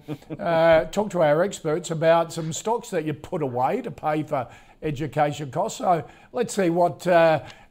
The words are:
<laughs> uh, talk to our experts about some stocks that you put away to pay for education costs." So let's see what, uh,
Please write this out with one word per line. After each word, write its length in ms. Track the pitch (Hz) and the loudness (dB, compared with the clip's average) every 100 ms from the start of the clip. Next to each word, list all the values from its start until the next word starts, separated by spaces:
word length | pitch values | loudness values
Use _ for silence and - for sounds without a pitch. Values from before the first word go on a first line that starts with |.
| - 147 | -10 -14
<laughs> 220 | - 156 | -12 -8
uh, 440 | 180 165 165 160 165 | -2 4 6 6 4
talk 240 | 196 214 | -4 -4
to 120 | 175 | 2
our 180 | 151 151 | 2 4
experts 480 | 196 185 156 156 170 | 0 -2 -4 -4 -4
about 420 | 160 160 170 170 | 0 4 4 2
some 180 | 165 160 | -4 -8
stocks 380 | - 214 233 - | -6 -4 -4 -4
that 160 | 180 156 | -4 -4
you 80 | |
put 280 | 147 - 180 | -6 -8 -6
away 400 | 143 120 131 208 | -4 0 0 -2
to 80 | 226 | -6
pay 320 | 143 156 156 | -6 -4 -2
for 260 | 139 143 117 - - _ | -2 -4 -6 -12 -20 _
education 680 | 156 135 151 147 147 143 147 | -8 -6 -4 0 0 0 -6
costs." 300 | 139 214 - | -4 -4 -2
So 240 | 220 170 - - - | 0 0 -2 -18 -10
let's 220 | 254 233 | -6 -4
see 160 | - 180 | 0 0
what, 380 | 170 175 - 180 | 2 0 0 2
uh, 340 | 170 165 156 - - - | 4 6 2 -2 -18 -2